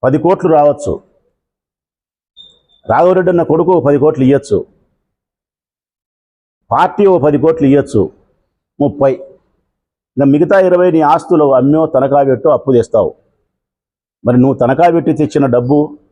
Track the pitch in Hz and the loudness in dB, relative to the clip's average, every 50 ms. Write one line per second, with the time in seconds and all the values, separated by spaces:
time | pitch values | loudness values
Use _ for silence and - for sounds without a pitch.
0 | - 127 135 151 147 175 190 190 - 180 160 151 147 147 143 - - - 80 - | 0 0 -2 0 0 0 -2 0 0 0 2 2 2 2 0 -2 -6 -8 -8 -10
1 | _ _ _ _ _ _ _ _ _ _ _ _ _ _ _ _ _ _ _ _ | _ _ _ _ _ _ _ _ _ _ _ _ _ _ _ _ _ _ _ _
2 | _ _ _ _ _ _ _ - - - _ _ _ _ _ _ _ - 107 127 | _ _ _ _ _ _ _ -20 -20 -20 _ _ _ _ _ _ _ -2 0 2
3 | 165 180 185 185 185 180 180 175 165 - - 160 175 170 185 170 123 139 143 143 | 2 2 2 2 0 0 0 0 0 0 0 -2 0 0 0 0 0 0 0 2
4 | 123 151 156 - 131 127 139 143 139 - 107 92 85 _ _ _ _ _ _ _ | 2 0 0 2 0 2 2 0 0 -2 -4 -4 -4 _ _ _ _ _ _ _
5 | _ _ _ _ _ _ _ _ _ _ _ _ _ _ _ _ _ _ _ _ | _ _ _ _ _ _ _ _ _ _ _ _ _ _ _ _ _ _ _ _
6 | _ _ _ _ _ _ _ _ _ _ _ _ _ _ 113 131 170 185 180 - | _ _ _ _ _ _ _ _ _ _ _ _ _ _ -2 0 0 -2 0 0
7 | 208 196 185 170 143 151 147 147 135 160 160 165 147 135 139 143 139 139 - 110 | 2 2 2 2 2 0 0 0 0 0 0 0 0 2 2 2 0 0 -2 -2
8 | 92 - _ _ _ _ _ _ _ _ _ _ _ _ _ _ 143 - - 285 | -2 -2 _ _ _ _ _ _ _ _ _ _ _ _ _ _ -4 -4 -2 0
9 | 277 - 131 - - - - _ _ _ _ _ _ _ _ _ _ _ _ _ | -2 -2 -2 -4 -10 -20 -20 _ _ _ _ _ _ _ _ _ _ _ _ _
10 | _ _ _ - 139 139 139 151 156 160 196 196 190 185 180 180 180 180 160 160 | _ _ _ -2 0 0 2 0 0 0 2 0 2 2 2 2 0 2 0 0
11 | 156 143 156 170 - - 180 160 151 143 135 127 127 139 147 156 160 151 - 131 | 2 2 0 0 0 -2 0 2 2 2 2 2 2 2 0 0 0 0 0 -2
12 | 131 139 139 143 139 135 131 117 - 160 147 120 - 139 131 120 113 - - 113 | -2 0 0 0 0 0 -2 -2 0 0 0 0 0 0 0 0 0 0 -2 -2
13 | 98 76 - _ _ _ _ _ _ _ _ _ _ _ _ _ _ _ _ _ | -2 -2 -6 _ _ _ _ _ _ _ _ _ _ _ _ _ _ _ _ _
14 | _ _ _ _ _ 110 117 123 123 135 135 127 123 123 135 131 170 175 165 170 | _ _ _ _ _ -2 0 2 2 0 0 -2 -2 -2 0 0 0 0 0 0
15 | 143 147 160 - 151 147 - 151 139 135 120 123 123 123 143 147 147 151 - - | -2 -2 -2 -2 -4 -4 -2 -2 -2 0 0 -2 0 0 0 0 -2 -2 -8 -18
16 | _ _ | _ _